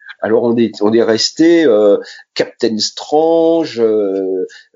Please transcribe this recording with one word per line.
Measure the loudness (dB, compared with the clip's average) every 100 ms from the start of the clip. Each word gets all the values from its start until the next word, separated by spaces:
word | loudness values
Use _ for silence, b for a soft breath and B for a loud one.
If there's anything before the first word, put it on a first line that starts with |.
| B -10
Alors | -2 0
on | 0 0
est, | -2 0
on | 0
est | 2
resté, | 2 0 -2 0 2 4 4
euh, | 4 2 2 B B -10
Captain | -6 -6 -4 -4 -2
Strange, | -6 -10 -4 0 2 2 2 0 -2 -2
euh, | 0 0 -2 -4 -4 -4 -8 B B